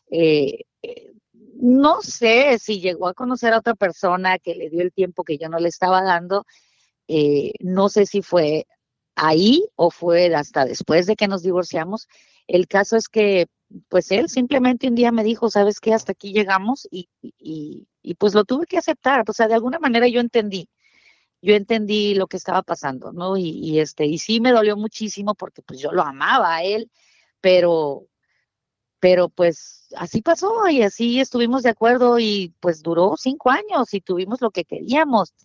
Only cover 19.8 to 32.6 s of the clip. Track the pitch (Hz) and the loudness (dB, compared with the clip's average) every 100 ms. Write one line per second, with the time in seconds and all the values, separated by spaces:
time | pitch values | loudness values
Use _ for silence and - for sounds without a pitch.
19.8 | 294 233 247 233 240 240 208 190 - _ | -2 2 2 0 0 -2 -2 -8 -10 _
20.8 | _ _ _ _ _ _ 196 208 196 226 | _ _ _ _ _ _ 2 2 2 -4
21.8 | 202 208 202 196 185 185 - 185 - 170 | 0 -2 0 0 -2 -6 -4 -4 -2 -6
22.8 | 139 131 - 170 185 190 170 165 160 156 | -6 -8 -14 -10 -4 -4 -4 -6 -2 -2
23.8 | 151 - 151 156 - 226 247 233 208 208 | -2 -2 -4 -2 -2 0 4 4 2 0
24.8 | 214 - 214 196 202 202 - - - 131 | -6 -8 -10 -6 -6 -6 -12 -18 -20 -10
25.8 | 143 180 151 135 170 254 180 165 185 214 | -4 -2 -4 -4 0 0 0 -2 -4 -6
26.8 | 226 _ _ _ _ _ 190 180 175 165 | -8 _ _ _ _ _ 4 4 4 2
27.8 | 147 135 - _ _ _ _ _ _ _ | -2 -6 -14 _ _ _ _ _ _ _
28.8 | _ _ 180 180 170 - 175 156 - - | _ _ 4 4 2 2 0 0 -12 -20
29.8 | _ - - 226 330 330 381 453 392 277 | _ -14 -6 -4 0 0 0 0 2 2
30.8 | 202 - 240 247 262 240 233 262 240 208 | 2 0 -2 0 -2 0 0 0 0 2
31.8 | 233 247 247 240 220 202 180 - | 2 4 4 4 2 -2 -6 -4